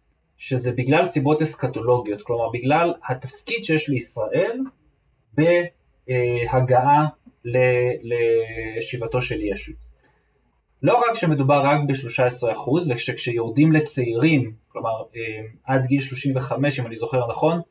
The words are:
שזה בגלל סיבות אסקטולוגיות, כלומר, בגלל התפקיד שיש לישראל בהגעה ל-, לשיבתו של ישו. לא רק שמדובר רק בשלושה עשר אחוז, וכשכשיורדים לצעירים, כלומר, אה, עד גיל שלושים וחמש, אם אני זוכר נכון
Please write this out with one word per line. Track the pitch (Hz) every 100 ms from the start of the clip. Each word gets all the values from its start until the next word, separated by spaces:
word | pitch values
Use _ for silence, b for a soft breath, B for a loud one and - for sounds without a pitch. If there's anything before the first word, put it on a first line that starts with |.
| _ _ _ _
שזה | - 127 123
בגלל | 120 131 247
סיבות | 349 156 139 151
אסקטולוגיות, | 156 - 127 113 113 123 104 101
כלומר, | - 117 113
בגלל | 120 127 151 170 - -
התפקיד | 127 131 - - -
שיש | - 156 -
לישראל | 127 - - 107 143 196 254 269 _ _ _ _ _ _
בהגעה | - 160 175 175 _ _ _ - 127 123 120 117 131 131 131 135 143 151 - - _
ל-, | 120 127 127 123 123 120 117 120 117 117 113 113 113 113
לשיבתו | 113 123 - 127
של | 127 110
ישו. | 104 98 - - - _ _ _ _ _ _ _ _ -
לא | 143 240 240
רק | 226
שמדובר | 170 143 135 143
רק | 139 147 143
בשלושה | 135 120 - 123
עשר | 120 117
אחוז, | 110 - 156 165
וכשכשיורדים | 117 - 117 - 117 117 113 160
לצעירים, | 156 151 - 117 113 151 151 113 110 _
כלומר, | 117 113 113 - 117
אה, | 110 107 110 -
עד | - 131 123
גיל | 139
שלושים | 131 - 139 131
וחמש, | - 131 143 135
אם | 117
אני | 110
זוכר | 117 127 117
נכון | - 156 175 -